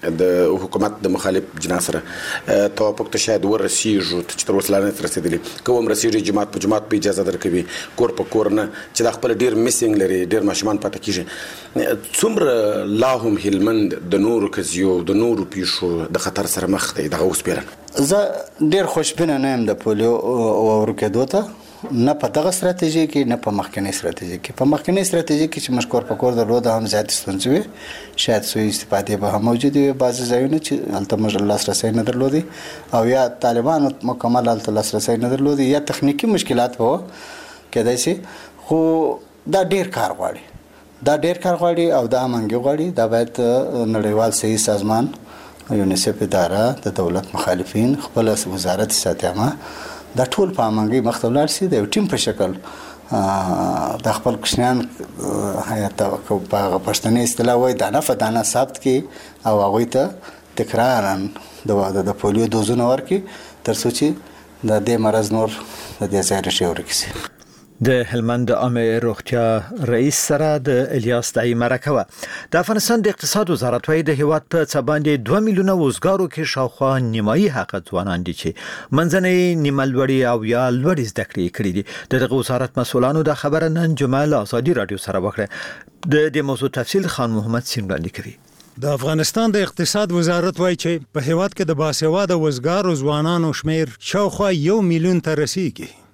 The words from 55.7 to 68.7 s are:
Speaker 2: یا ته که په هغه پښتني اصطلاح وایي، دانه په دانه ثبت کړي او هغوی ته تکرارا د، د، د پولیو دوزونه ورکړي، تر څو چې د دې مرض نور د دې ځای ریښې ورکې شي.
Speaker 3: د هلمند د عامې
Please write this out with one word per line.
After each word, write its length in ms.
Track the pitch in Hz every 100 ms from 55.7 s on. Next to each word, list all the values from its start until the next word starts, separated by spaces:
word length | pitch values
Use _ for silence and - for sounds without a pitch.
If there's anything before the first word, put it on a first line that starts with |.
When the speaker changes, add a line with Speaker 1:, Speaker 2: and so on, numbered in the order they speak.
| 110
Speaker 2:
یا 40 | 98 -
ته 160 | 98 95 -
که 100 | 101 92
په 80 | 104
هغه 140 | 101 92 92
پښتني 360 | 98 113 117 120
اصطلاح 280 | - 120 120
وایي، 160 | 127 120
دانه 200 | - 131 151
په 100 | 123
دانه 180 | 110 113 110
ثبت 300 | 123 131 -
کړي 160 | 135 131 - - - - 110
او 80 | 107
هغوی 260 | 101 107 120 131
ته 80 | 156 190 - - - -
تکرارا 560 | 120 110 120 123 98 98 98 - - - -
د، 20 | 104 98 98
د، 120 | 95
د 120 | 98
پولیو 300 | 104 104 113 113
دوزونه 280 | 104 123 120
ورکړي، 280 | 131 - 190 190 - - -
تر 100 | - 113
څو 80 | 127 120
چې 80 | 147 160 - - - - 113
د 160 | 107 104
دې 100 | 117 110
مرض 300 | 110 107 110
نور 120 | 110 107 - - - -
د 40 | 101
دې 80 | 101 92
ځای 120 | 98 92
ریښې 180 | - 87
ورکې 220 | 82 - -
شي. 280 | - - - - - - - - 117
Speaker 3:
د 180 | 127 117
هلمند 360 | 120 113 120 120
د 100 | 120
عامې 400 | 127